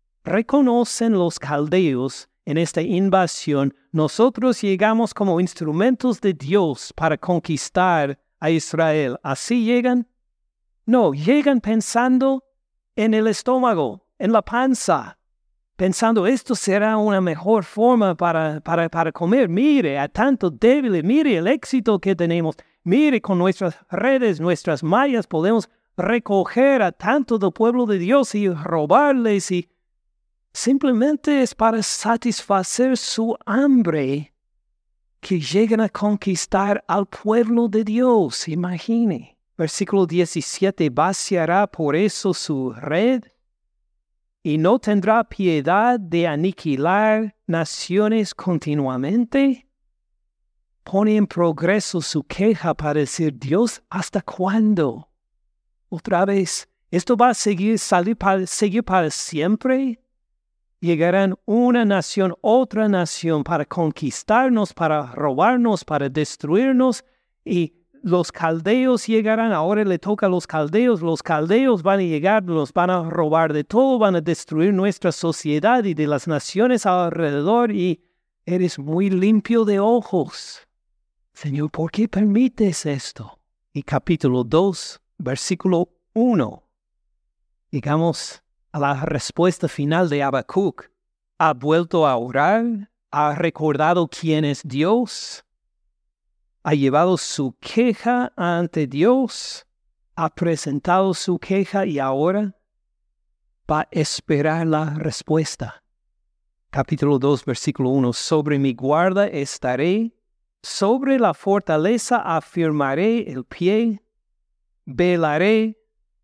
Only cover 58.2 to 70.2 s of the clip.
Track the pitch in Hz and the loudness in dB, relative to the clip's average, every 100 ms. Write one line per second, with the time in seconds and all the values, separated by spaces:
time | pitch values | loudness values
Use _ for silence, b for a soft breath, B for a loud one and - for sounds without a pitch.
58.2 | 190 190 180 - 196 214 226 185 160 - | 0 0 -2 -2 0 0 0 0 0 -4
59.2 | - 156 165 214 254 262 269 233 _ _ | -8 -2 0 0 0 0 -2 -6 _ _
60.2 | _ _ _ _ _ - 170 165 170 185 | _ _ _ _ _ -6 -2 0 2 2
61.2 | 196 185 - 226 247 247 220 190 - - | 0 -2 -2 2 4 4 2 0 -2 0
62.2 | 190 170 214 247 254 214 214 190 165 - | -2 0 2 2 2 0 0 2 0 -4
63.2 | 165 151 143 165 151 180 160 - 143 - | -2 0 2 0 0 -2 -2 -2 -6 -6
64.2 | - 220 262 226 196 - 160 151 127 - | 0 2 4 2 0 -2 0 0 -4 -4
65.2 | 147 131 202 254 233 202 - 151 139 143 | -2 2 2 4 2 0 -2 -2 -2 -2
66.2 | 151 - 147 185 269 254 254 233 - _ | -4 -4 0 2 4 4 2 0 -8 _
67.2 | _ _ - 175 160 _ _ _ 196 180 | _ _ -4 -2 -2 _ _ _ 0 0
68.2 | 165 - 165 165 165 247 254 240 - 220 | 0 -4 -2 -2 0 2 2 0 0 0
69.2 | 214 220 226 175 165 214 208 175 202 208 | 2 0 0 0 0 0 0 -2 -2 0